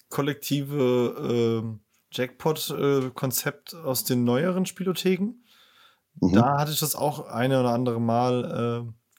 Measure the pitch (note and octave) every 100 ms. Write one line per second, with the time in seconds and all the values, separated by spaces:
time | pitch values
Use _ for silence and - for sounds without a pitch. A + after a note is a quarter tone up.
0 | - - C#3+ C#3+ - D3 C#3 D3 B2+ B2
1 | A#2+ A#2+ C3 A#2+ A#2 A2+ A2+ G#2+ _ _
2 | _ - B2+ - D#3+ D3+ - C#3+ C#3+ C#3
3 | C3 - C3+ - D3+ - - E3 D#3 B2+
4 | - B2+ A#2+ B2 F3 F3+ F#3 - F#3 F3
5 | F#3 F#3 G3+ - _ _ _ _ - _
6 | _ - F#2 F#2+ B2 C#3+ D3+ D3+ D3 -
7 | D3 C3+ A2 A#2 B2+ C3+ B2 A#2+ B2 A#2
8 | A#2 A#2 B2 B2 A#2+ - A#2+ A#2 A#2 A2
9 | _